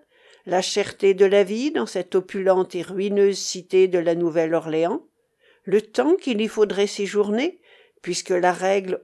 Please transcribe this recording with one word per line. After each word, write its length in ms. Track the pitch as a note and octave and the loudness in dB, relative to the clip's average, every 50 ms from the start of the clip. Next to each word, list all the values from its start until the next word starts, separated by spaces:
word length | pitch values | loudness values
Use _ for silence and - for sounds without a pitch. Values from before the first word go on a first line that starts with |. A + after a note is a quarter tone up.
| _ _ _ _ _ _ - _ _ | _ _ _ _ _ _ -20 _ _
la 160 | F#3 F3 F3+ | -2 -2 -2
cherté 540 | F#3 - - G#3 G3+ - - - - G3 F#3+ | -2 0 -2 -2 -4 -4 -4 0 4 4 4
de 100 | F3+ G3+ | 6 4
la 180 | F#3+ G3 G3+ G3+ | 4 6 4 2
vie 280 | F#3 G#3+ A3+ C4 D4+ | 2 0 -4 -4 -4
dans 160 | D#4+ C#4 A3+ | -2 -4 -6
cette 280 | G#3+ - F#3+ F3 - - | -4 -6 -8 -8 -2 -2
opulente 580 | F#3 F3+ - - G3+ F#3+ F#3+ F#3 F#3 F#3 F#3 - | -2 -2 -2 -8 -4 0 2 2 2 2 -2 -4
et 80 | F3+ D#3+ | -8 -8
ruineuse 560 | F3 F#3 F#3+ G3 G#3 G3+ G3+ G3+ G3+ G3 F#3+ | -8 -6 -4 -4 -2 2 2 2 2 2 0
cité 500 | - - - F#3 E3+ - - F#3 F#3+ F#3 | -6 -10 -10 -10 -10 0 4 4 4 4
de 100 | F3+ F3 | 4 0
la 160 | E3 E3+ E3+ | 0 0 0
Nouvelle-Orléans, 920 | E3+ E3+ E3+ D3+ E3 D#3+ D#3+ E3+ E3 D#3 D#3+ D#3 D#3+ E3 F3 A3+ E4+ - _ _ _ _ _ _ _ _ _ _ _ - | 0 0 -2 0 0 0 0 0 -2 -2 -2 -2 0 0 0 -2 -4 -8 _ _ _ _ _ _ _ _ _ _ _ -6
le 180 | G3+ F3+ G#3+ | 0 0 0
temps 360 | G#3+ - - - B3 D4+ F4+ | 0 0 -2 -2 2 2 2
qu'il 260 | G4 - C#4 A#3 G#3 A3+ | 0 0 -2 -2 -2 -2
y 60 | G#3 | -4
faudrait 380 | - A3 G#3+ G3+ F#3 G3 G3+ | 0 0 0 2 2 0 -2
séjourner, 760 | G3+ - - G3+ F#3 G3 G#3 G3+ G3+ G#3 A3+ C#4 F4+ - _ _ _ _ _ _ _ _ _ - | -2 -2 -6 -6 -4 -2 -2 -2 0 0 -2 -2 -4 -6 _ _ _ _ _ _ _ _ _ -8
puisque 260 | F3 F3+ - - - | -6 -6 -6 -4 -2
la 240 | F#3+ F3+ F3 F3+ F3 | -2 0 2 2 0
règle 480 | E3+ F#3 F#3+ G3 G3+ F#3+ F#3 F#3 - | 0 0 0 0 0 -2 -4 -6 -4